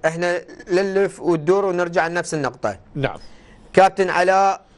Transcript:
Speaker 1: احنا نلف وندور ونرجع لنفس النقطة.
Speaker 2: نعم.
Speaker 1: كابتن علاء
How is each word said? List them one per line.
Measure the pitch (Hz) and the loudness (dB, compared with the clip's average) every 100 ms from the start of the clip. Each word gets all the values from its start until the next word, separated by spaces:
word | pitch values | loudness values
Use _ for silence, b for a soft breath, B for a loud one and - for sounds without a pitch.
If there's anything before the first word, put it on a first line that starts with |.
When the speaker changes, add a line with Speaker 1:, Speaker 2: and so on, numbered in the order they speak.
Speaker 1:
احنا | 160 165 175 175 - - - | -2 0 -2 -2 -6 -20 -2
نلف | 175 196 190 190 - | 0 2 0 -2 -2
وندور | 143 165 147 196 | -2 0 2 2
ونرجع | 202 175 175 175 165 | 2 -2 -2 0 0
لنفس | 175 170 | -4 -4
النقطة. | 156 135 - 110 95 - | -4 -4 -4 -6 -6 -12
Speaker 2:
نعم. | 151 131 76 B B B B - | -6 -6 -6 B B B B 0
Speaker 1:
كابتن | - 190 190 185 | 4 4 4 0
علاء | 165 180 190 196 196 - | 2 2 4 2 0 -10